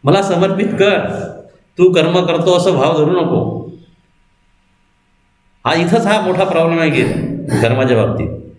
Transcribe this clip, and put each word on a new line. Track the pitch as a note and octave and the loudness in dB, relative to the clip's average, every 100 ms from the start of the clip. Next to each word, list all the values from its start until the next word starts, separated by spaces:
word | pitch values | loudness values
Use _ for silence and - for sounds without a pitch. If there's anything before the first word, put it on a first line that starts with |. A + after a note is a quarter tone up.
मला | C3 G3 | 2 0
समर्पित | G3 E3+ F#3+ F#3+ G#3 | 0 0 0 0 -2
कर, | E3+ G3+ F3 - - - - - _ _ - | 0 2 2 -2 -8 -10 -14 -20 _ _ 2
तू | F3+ | 4
कर्म | F3 D#3 F3+ F3 | 4 2 2 0
करतो | E3 F3 F3 | 0 2 2
असं | F#3 | 2
भाव | D3+ D3 D3+ | 2 2 2
धरू | D3+ | 0
नको. | F3+ D#3+ A2+ A2 A#2 - - - _ _ _ _ _ _ _ _ _ _ _ _ _ _ _ _ _ A#2+ | 0 0 -2 -2 -6 -12 -18 -20 _ _ _ _ _ _ _ _ _ _ _ _ _ _ _ _ _ -2
हा | |
इथंच | E3 E3+ A3+ G3+ | 0 2 0 2
हा | G#3+ | 0
मोठा | F#3 F3+ | 0 -2
प्रॉब्लेम | F#3+ D#3+ E3 E3 | 0 0 0 0
आहे | D#3+ | 0
की | C3+ - - - - - A#2+ | 0 -2 -2 -6 -8 -4 0
कर्माच्या | A#2 A2+ C3 A2+ G2 | 0 0 0 2 0
बाबतीत. | - - - - | -2 -6 -8 -14